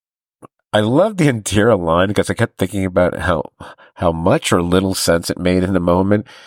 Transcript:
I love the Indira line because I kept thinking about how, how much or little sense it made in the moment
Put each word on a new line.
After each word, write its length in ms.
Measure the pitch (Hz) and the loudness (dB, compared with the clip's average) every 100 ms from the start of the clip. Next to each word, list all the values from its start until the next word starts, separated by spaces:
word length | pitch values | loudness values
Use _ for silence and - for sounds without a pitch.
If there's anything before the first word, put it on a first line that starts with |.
| _ _ _ _ - _ - | _ _ _ _ -20 _ -4
I 80 | 107 | -2
love 360 | 107 143 214 190 | 0 2 0 2
the 100 | 147 | 0
Indira 500 | 117 - 104 117 101 | 0 -2 2 2 2
line 280 | 85 85 98 | 2 2 2
because 200 | 98 90 | 0 -2
I 40 | |
kept 240 | 98 120 - | -2 -4 -4
thinking 280 | 92 101 | -4 -4
about 320 | 92 92 90 - | -2 0 0 -2
how, 240 | 90 80 - - - - - | -2 -2 -4 -12 -20 -20 -20
how 160 | - 90 | -4 -2
much 420 | 82 90 156 - | 0 0 0 0
or 80 | 92 | 0
little 320 | 87 90 95 | 2 0 0
sense 360 | 95 - 85 - | -2 0 0 -2
it 80 | - | -4
made 260 | 90 92 | 0 0
in 100 | 92 | 0
the 60 | 92 | 0
moment 480 | 87 90 95 104 - - | 2 2 2 0 -2 -18